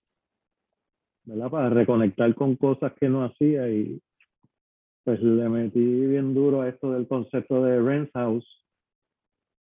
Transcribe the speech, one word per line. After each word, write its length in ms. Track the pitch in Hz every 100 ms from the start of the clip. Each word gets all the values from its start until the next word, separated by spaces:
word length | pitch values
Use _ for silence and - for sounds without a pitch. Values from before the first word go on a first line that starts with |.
| _ _ _ _ _ _ _ _ _ _ _ _
¿verdad? 260 | 117 110 123
Para 200 | 156 123
reconectar 600 | 120 113 117 104 - 117 -
con 180 | 139
cosas 380 | 127 139 131 139
que 160 | - 135
no 160 | 135
hacía 440 | 123 - 147 143 123
y 300 | 107 - 139 - _ _ _ _ _ _ _ _ _
pues 160 | 127 110
le 280 | 117 117 117
metí 320 | 117 113 120
bien 520 | 120 123 135 139 135
duro 280 | 135 143 135
a 80 | 127
esto 240 | 127 139
del 160 | 127 120
concepto 560 | 131 117 127 - 131
de 160 | 127 123
Rent 280 | 123 143 147
House. 500 | 127 120 117 - _ _ _ _ _ _ _ _ _ _ _ _